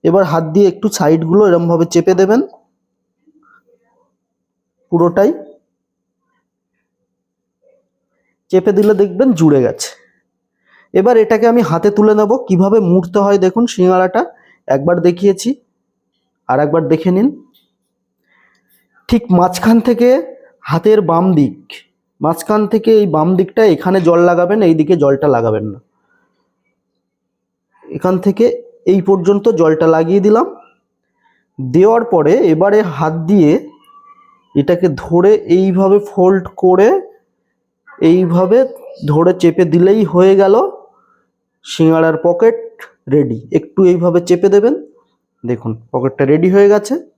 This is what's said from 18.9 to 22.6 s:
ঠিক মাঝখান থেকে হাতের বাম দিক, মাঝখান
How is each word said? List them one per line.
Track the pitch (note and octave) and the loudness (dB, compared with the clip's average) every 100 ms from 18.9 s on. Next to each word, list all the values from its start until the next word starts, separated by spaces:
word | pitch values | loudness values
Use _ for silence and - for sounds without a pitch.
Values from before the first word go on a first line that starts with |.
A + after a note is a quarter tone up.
| _ - | _ -4
ঠিক | A#3 A#3 F3+ | -4 0 2
মাঝখান | F3+ F3+ A3+ A3+ | 2 0 0 2
থেকে | A#3 A#3 B3 C4 - - _ _ | 2 0 2 0 -2 -18 _ _
হাতের | - E3 G#3 G#3+ E3+ | -6 -2 2 0 2
বাম | E3 F#3+ D#3+ | 0 2 2
দিক, | C3 F2+ _ - _ _ _ _ | 0 -4 _ -20 _ _ _ _
মাঝখান | D3 E3 - G#3+ | -6 -4 -2 -2